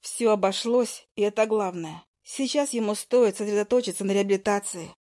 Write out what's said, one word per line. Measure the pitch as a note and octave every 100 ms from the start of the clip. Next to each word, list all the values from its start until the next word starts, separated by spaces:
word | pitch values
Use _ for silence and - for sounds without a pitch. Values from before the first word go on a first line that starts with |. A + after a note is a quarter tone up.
Всё | - - A#3
обошлось, | G#3+ F#3+ G3 A#3 A#3+ A#3 - _ -
и |
это | G#3 G#3 A3
главное. | A3 G3 F3+ E3 E3 _ _
Сейчас | - - C4+ D4 C#4+
ему | A#3 G#3+ G#3
стоит | - B3 A#3 G3
сосредоточиться | G#3 G#3 G#3 B3 A#3+ F#3
на | G3
реабилитации. | G3+ G3 G3 G3+ G3+ G3+ F3+ D#3+ -